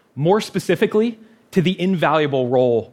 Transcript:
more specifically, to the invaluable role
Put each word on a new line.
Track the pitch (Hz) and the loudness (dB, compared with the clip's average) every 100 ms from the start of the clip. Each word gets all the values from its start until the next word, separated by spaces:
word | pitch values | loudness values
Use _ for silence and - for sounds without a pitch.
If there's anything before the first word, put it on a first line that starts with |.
| _ - | _ -4
more | 160 208 | 0 0
specifically, | 208 190 - 175 220 214 233 220 - _ _ | 0 -6 -2 0 0 0 -2 -4 -16 _ _
to | 196 | -2
the | 165 180 | 0 0
invaluable | 180 185 156 156 147 135 123 | -2 0 0 2 0 -2 0
role | 127 127 117 113 | 2 2 0 -2